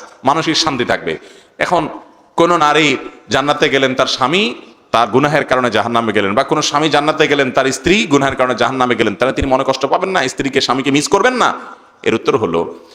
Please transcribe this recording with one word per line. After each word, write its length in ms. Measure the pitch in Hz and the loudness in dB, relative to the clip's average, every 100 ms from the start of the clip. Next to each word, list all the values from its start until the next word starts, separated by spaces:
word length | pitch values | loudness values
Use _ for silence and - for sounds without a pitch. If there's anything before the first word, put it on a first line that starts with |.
| - - | -14 -4
মানসিক 340 | 131 156 160 151 | 0 0 0 -2
শান্তি 280 | 160 127 104 | -2 -2 -2
থাকবে। 320 | - - 80 - - _ - | -2 -4 -8 -12 -20 _ -6
এখন 320 | - 175 151 - - _ _ - | -2 0 -2 -8 -20 _ _ 0
কোনো 220 | 170 170 | 2 4
নারী 400 | 147 151 151 127 - - - | 2 4 2 0 -6 -16 -4
জান্নাতে 400 | 131 143 143 151 | -2 0 0 2
গেলেন, 260 | 139 131 131 | 2 0 0
তার 120 | 127 | -2
স্বামী 480 | - 127 185 226 - - - _ | 0 0 0 -2 -6 -18 -20 _
তার 160 | 113 117 | 0 2
গুনাহের 380 | 123 147 151 - | 2 2 0 0
কারণে 260 | 127 123 | 0 0
জাহান্নামে 420 | 107 113 120 113 | 0 0 -2 0
গেলেন, 220 | 104 98 110 | 0 0 0
বা 80 | |
কোনো 180 | 139 151 | 0 0
স্বামী 280 | 147 147 156 | 0 0 2
জান্নাতে 380 | 143 151 151 151 | 0 0 2 2
গেলেন, 240 | 143 131 | 2 0
তার 200 | 139 135 | 0 0
স্ত্রী 320 | 131 175 208 | 0 0 0
গুনাহের 320 | 220 139 139 131 | 2 2 0 0
কারণে 200 | 127 117 | 0 0
জাহান্নামে 400 | 117 131 123 117 | 0 0 0 0
গেলেন, 200 | 113 98 | 0 0
তাহলে 180 | 127 | -2
তিনি 140 | 120 135 | 0 0
মনে 160 | 131 135 | 0 0
কষ্ট 180 | 131 131 | -2 0
পাবেন 240 | 170 185 | 0 0
না, 180 | 185 131 | -2 -2
স্ত্রীকে 340 | - 135 131 | -4 -2 0
স্বামীকে 300 | 127 127 135 | 0 -2 0
মিস 160 | 139 147 | 0 2
করবেন 260 | 196 240 | 2 2
না? 200 | 247 160 - - - _ _ | 2 0 -2 -12 -20 _ _
এর 100 | - | -2
উত্তর 240 | 113 - 135 | -2 0 0
হলো, 380 | 92 85 80 - - | 0 -2 -4 -8 -20